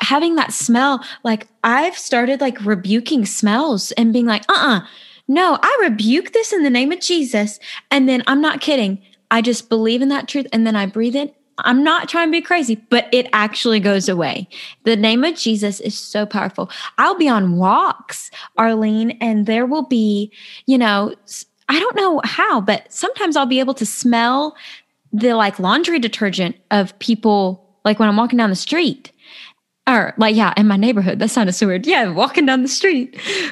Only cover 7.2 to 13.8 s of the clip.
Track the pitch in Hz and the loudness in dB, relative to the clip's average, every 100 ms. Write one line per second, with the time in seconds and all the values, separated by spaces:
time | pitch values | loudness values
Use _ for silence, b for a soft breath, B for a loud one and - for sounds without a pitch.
7.2 | 262 214 208 - B B - 277 262 254 | 0 -2 -2 -6 B B -2 2 2 2
8.2 | 233 277 311 294 - 277 202 196 b b | 2 2 2 0 0 0 0 -4 b b
9.2 | - 226 233 226 - 226 220 240 269 277 | -2 0 2 -2 -2 0 2 2 0 -2
10.2 | 277 285 269 226 226 214 196 208 233 262 | -2 -4 -2 0 2 0 -2 -2 -2 -2
11.2 | 285 - _ - - 247 294 339 - 339 | -4 -10 _ -6 0 2 4 0 0 0
12.2 | 330 330 - 349 247 220 - 240 - 254 | 2 0 0 -2 0 -4 0 0 2 0
13.2 | 247 220 214 - 240 220 | 2 0 0 -2 0 2